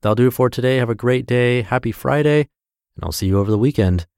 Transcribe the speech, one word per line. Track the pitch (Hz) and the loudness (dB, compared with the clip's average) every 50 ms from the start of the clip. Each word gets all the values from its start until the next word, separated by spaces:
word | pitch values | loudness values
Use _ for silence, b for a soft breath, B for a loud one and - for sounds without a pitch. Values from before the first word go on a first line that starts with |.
That'll | - 107 107 | 0 0 2
do | 113 123 | 2 2
it | 127 - | 2 2
for | - 131 123 | 2 -2 0
today. | - - 120 127 131 | 0 -2 -2 0 0
Have | 131 123 117 | 0 0 -2
a | 117 | -4
great | 104 - 123 127 127 120 | -2 0 0 0 0 -2
day. | - 120 123 123 123 123 123 | -2 0 0 2 0 0 -2
Happy | 113 - 123 123 - 117 | -2 -2 -4 -4 -4 -4
Friday. | 104 - - 127 135 147 147 151 147 151 143 - _ _ _ _ _ _ _ _ _ | -8 -4 -4 -2 -2 0 2 2 2 2 0 -2 _ _ _ _ _ _ _ _ _
And | - - | -10 -10
I'll | 85 | -8
see | 80 - 101 | -6 -4 -2
you | 92 95 | 0 0
over | 101 101 104 | 0 2 2
the | 107 104 | 0 2
weekend | 113 143 143 - 104 92 90 90 85 _ _ | 2 0 2 2 2 2 2 0 -2 _ _